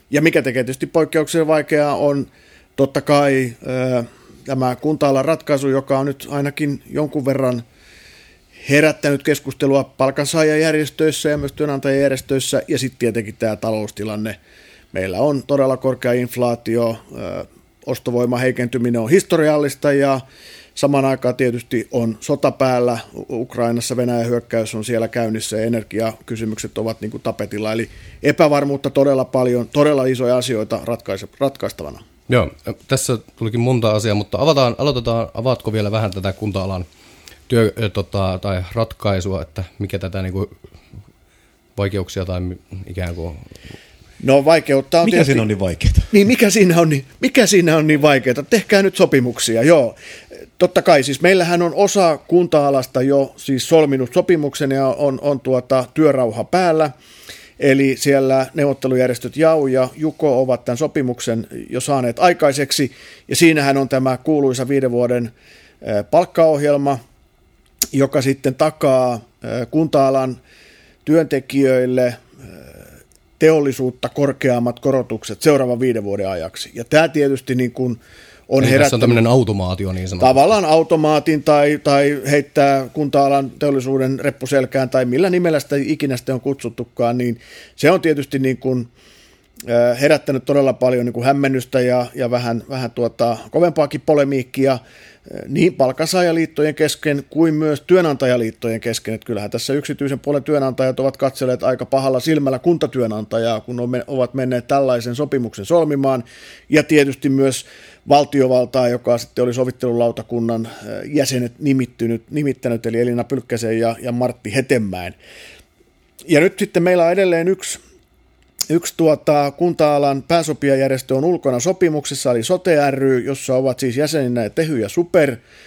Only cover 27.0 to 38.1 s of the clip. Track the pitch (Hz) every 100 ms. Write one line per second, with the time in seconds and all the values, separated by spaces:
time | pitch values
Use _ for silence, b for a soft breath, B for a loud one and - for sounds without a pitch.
27 | 107 113 - - 104 104 107 110 117 B
28 | B B 143 - 151 147 143 139 139 135
29 | 139 135 127 131 127 123 113 147 147 143
30 | 131 123 127 127 120 113 110 110 - 117
31 | - 98 98 - 139 - 104 - 76 -
32 | - _ - 123 82 - - - - 131
33 | - 117 - - 113 117 120 127 110 107
34 | 113 104 101 98 143 143 127 120 147 127
35 | 117 117 - - 120 123 113 107 104 107
36 | 107 92 95 92 104 95 95 92 90 B
37 | B B B B - 120 110 - 107 104
38 | 92